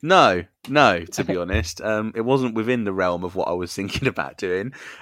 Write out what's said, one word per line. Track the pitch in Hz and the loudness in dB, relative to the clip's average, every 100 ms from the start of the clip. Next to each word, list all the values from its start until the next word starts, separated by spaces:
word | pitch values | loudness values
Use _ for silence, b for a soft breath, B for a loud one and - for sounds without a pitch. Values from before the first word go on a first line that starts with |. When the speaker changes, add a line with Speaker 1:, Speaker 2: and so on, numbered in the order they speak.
Speaker 1:
No, | 151 185 131 90 87 _ - | 4 6 6 4 -2 _ -2
no, | 143 131 87 87 | 4 6 4 -2
to | - | -6
be | 90 87 | -4 -4
Speaker 2:
<laughs> | |
Speaker 1:
honest. | 87 101 - - | -2 -2 -4 -6
Um, | 107 107 107 113 | -2 -2 -2 -4
it | 113 | 0
wasn't | 135 127 | 2 0
within | 110 110 127 | -2 -2 -2
the | 104 | -2
realm | 95 90 87 | -2 -2 -2
of | 90 92 | -4 -4
what | - | -4
I | |
was | 87 90 | -4 -6
thinking | - 98 - 139 | -8 -8 -4 -2
<laughs> | |
about | - 71 - | -2 -6 -6
doing. | 95 92 107 B B B | -4 -4 -4 B B B